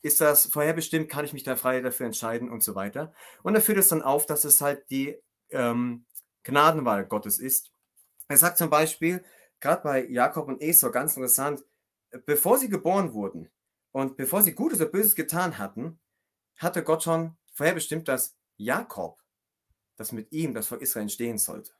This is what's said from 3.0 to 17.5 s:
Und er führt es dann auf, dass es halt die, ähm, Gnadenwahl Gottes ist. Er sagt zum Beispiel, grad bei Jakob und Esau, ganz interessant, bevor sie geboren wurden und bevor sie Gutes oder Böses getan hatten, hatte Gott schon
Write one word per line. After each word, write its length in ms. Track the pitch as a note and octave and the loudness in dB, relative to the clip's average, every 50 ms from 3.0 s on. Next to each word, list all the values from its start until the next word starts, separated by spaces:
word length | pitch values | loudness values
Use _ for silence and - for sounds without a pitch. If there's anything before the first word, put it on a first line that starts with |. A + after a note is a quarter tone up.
| D#3 D#3+ _ _ - - - _ _ | -10 -10 _ _ -20 -20 -20 _ _
Und 120 | F#3 G#3 | 2 2
er 60 | A3 | 4
führt 180 | G#3+ - G#3 G3 | 4 4 2 4
es 100 | F#3+ F#3 | 4 4
dann 140 | E3+ D#3+ - | 2 2 2
auf, 240 | C3 C#3 D3 D3 | 2 2 2 0
dass 180 | - D#3 D3 - | 0 -2 -2 4
es 160 | D3+ C#3+ - | 4 4 4
halt 280 | D3 C#3+ C#3+ C#3+ - - | 4 2 -2 -4 -8 -6
die, 260 | C3+ C3+ C3+ C#3+ - - _ _ _ _ _ _ | -4 -2 -2 -4 -6 -12 _ _ _ _ _ _
ähm, 560 | - C#3 B2 A#2+ A#2+ A#2+ B2 B2 A#2+ A#2+ - _ _ - _ _ _ _ _ | -2 0 0 0 0 0 -2 -2 -4 -8 -14 _ _ -20 _ _ _ _ _
Gnadenwahl 640 | - C3 C#3+ D3 D#3+ D#3+ D#3 C3+ A#2+ G#2+ G2+ F#2+ | 0 4 6 6 6 4 4 2 0 0 0 0
Gottes 320 | F#2+ - G#2+ - G#2+ G2+ - | -2 -4 -6 -4 -4 -4 -4
ist. 320 | B2 C3 C3 - - - _ _ _ _ _ _ _ _ _ _ - _ | -2 -2 -2 -2 -4 -6 _ _ _ _ _ _ _ _ _ _ -10 _
Er 100 | C#3+ - | 4 4
sagt 200 | - F3 F3 - | 4 6 4 2
zum 120 | F3 D#3 | 2 4
Beispiel, 540 | D3+ D3+ D#3+ D#3+ - - D#3+ E3 F3+ F#3 - - - _ _ _ _ _ | 4 4 4 4 0 0 0 0 0 0 -6 -12 -20 _ _ _ _ _
grad 240 | - C3+ E3 - - | 0 0 0 2 2
bei 200 | D3+ C#3 C3 B2 | 0 0 0 0
Jakob 420 | A2+ B2+ A#2+ A#2+ C#3+ - D#3+ D3 C#3 | 0 2 2 2 2 2 -2 -6 -6
und 120 | C3 B2+ | -6 -4
Esau, 300 | D3 D#3 E3+ - - B2 | -2 4 4 4 4 4
ganz 260 | A#2 B2 C#3 D#3+ - | 0 0 -2 -2 -4
interessant, 480 | - B2+ B2 - - C3+ D3 D3 C#3+ - _ _ _ _ _ _ _ _ _ - B2 _ | -4 0 0 0 0 2 -2 -4 -6 -10 _ _ _ _ _ _ _ _ _ -20 -16 _
bevor 320 | - D3 D3 - F3 A#3 C#4 | -2 0 2 4 4 4 4
sie 100 | C4+ A3 | 4 0
geboren 460 | G3+ F#3 - E3 F#3 G3+ F#3+ D#3 A2+ | -2 -2 0 2 2 2 0 -2 -4
wurden 340 | G#2+ G2+ F#2+ - F2 - - _ _ _ _ _ _ _ _ _ | -6 -8 -8 -8 -10 -16 -18 _ _ _ _ _ _ _ _ _
und 240 | C3+ C3+ C3+ C3+ | -4 -4 -4 -4
bevor 260 | - C3+ B2+ - G3 G3+ | -6 -6 -2 2 2 2
sie 120 | F3+ D#3+ | 2 2
Gutes 260 | - A#3 E4 D#4+ - | 0 -2 0 2 0
oder 100 | D#3 D#3 | -2 0
Böses 240 | D#3 G3 A3+ - - | 0 2 2 2 2
getan 420 | - D#3 - D#3+ E3+ F#3 F3 C#3 - | 0 -2 -4 -2 -2 -2 -2 -2 -6
hatten, 400 | G2+ G2 - G#2+ B2+ E3 E3 _ _ _ _ _ _ _ _ _ _ _ _ | -10 -10 -8 -10 -10 -10 -12 _ _ _ _ _ _ _ _ _ _ _ _
hatte 260 | _ - E3+ - F3 E3 | _ -4 -2 -2 -2 0
Gott 220 | - D#3 D#3+ - | 0 0 0 2
schon 320 | E3 E3 E3 E3 E3 D#3+ _ _ _ | 0 0 0 0 -4 -8 _ _ _